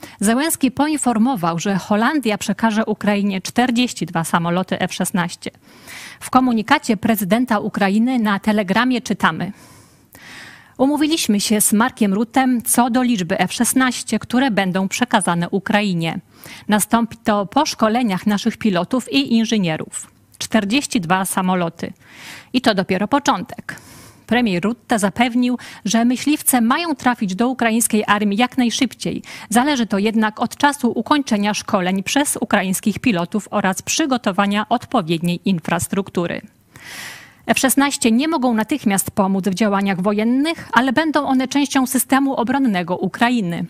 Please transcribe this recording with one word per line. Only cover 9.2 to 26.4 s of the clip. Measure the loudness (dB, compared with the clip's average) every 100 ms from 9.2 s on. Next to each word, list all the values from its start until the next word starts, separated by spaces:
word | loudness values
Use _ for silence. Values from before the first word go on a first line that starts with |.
| 0 0 -6 -10 -18 -20 -20 _ _ -20 -20 -20 -20 -20 -12 -2
"Umówiliśmy | 0 2 0 0 0 0
się | 2 2
z | 2
Markiem | 2 2 2 0
Ruttem | 0 0 2 2 2
co | 0 2 2
do | 2
liczby | 2 0 0 0
F | 0
szesnaście, | 0 0 2 0 -2 -4 -4
które | -2 0 2
będą | 2 0 0 -2
przekazane | -2 0 2 2 0 0
Ukrainie. | -2 0 0 2 0 -2 -4 -8 -18 -20 -12 0
Nastąpi | 0 2 2 0 -4
to | -2 0 0
po | 0 0
szkoleniach | 2 0 2 0 0 0
naszych | 0 0 0
pilotów | 0 0 0 -2 0
i | -2 2
inżynierów. | 2 2 2 0 -2 -6 -12 -16 _ _ -12
Czterdzieści | -2 0 2 -2 0 -2
dwa | 0 0
samoloty. | 0 -2 0 0 -2 -6 -12 -14 -20 -20 -20 -20 -6
I | -2
to | 2
dopiero | 2 0 -2 0
początek". | 0 0 -2 -4 -14 -16 -18 -18 -20 -20 -14 -2
Premier | 0 2 2
Rutte | 0 -2 -2 0
zapewnił, | 0 2 0 2 0 -2 -6 -10
że | -2 2
myśliwce | 2 2 0 0